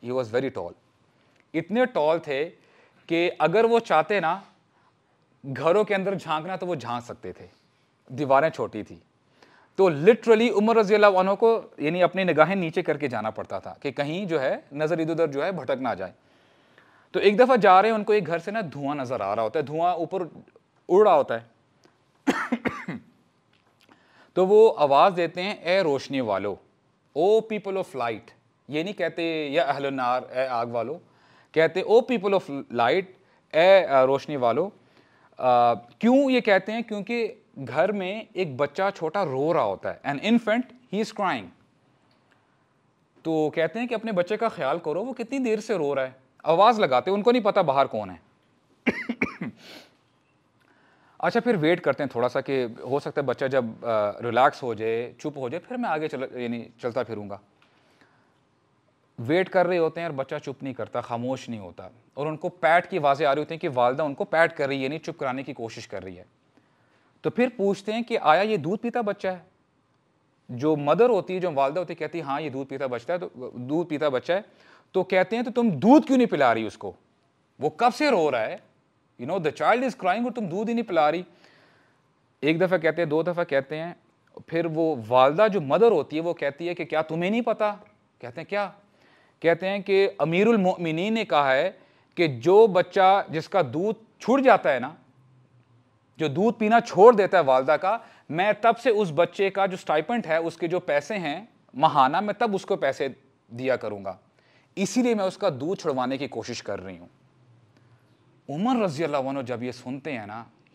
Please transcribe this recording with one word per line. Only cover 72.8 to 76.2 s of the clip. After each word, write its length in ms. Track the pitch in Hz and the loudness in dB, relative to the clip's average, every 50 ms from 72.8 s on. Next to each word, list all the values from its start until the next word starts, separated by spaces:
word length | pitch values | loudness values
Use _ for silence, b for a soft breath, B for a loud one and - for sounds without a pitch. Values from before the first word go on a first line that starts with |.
| 139 | -6
बच्चा 280 | 131 123 117 - - 175 | -6 -6 -6 -6 -6 -6
है", 60 | 180 | -6
तो 320 | 180 - - 123 127 - - | -6 -10 -14 -14 -14 -14 -12
दूध 320 | 123 123 127 151 170 175 165 | -12 -8 -4 -4 -4 -4 -4
पीता 220 | 156 139 151 147 | -4 -2 -2 0
बच्चा 240 | 131 123 - - 170 | 0 -2 -2 -2 -4
है। 100 | 196 220 _ b b b b b b b b - | -4 -4 _ b b b b b b b b -4
तो 80 | 190 | -4
कहते 340 | 175 - 196 185 185 185 226 | -2 2 2 2 2 2 -2
हैं, 80 | 233 247 | -6 -4
"तो 60 | 254 | -4
तुम 200 | 214 247 233 226 | -2 0 0 0
दूध 360 | 165 135 - 220 269 320 - | 0 2 6 8 8 8 6
क्यों 100 | - 269 | 4 2
नहीं 100 | 254 | 2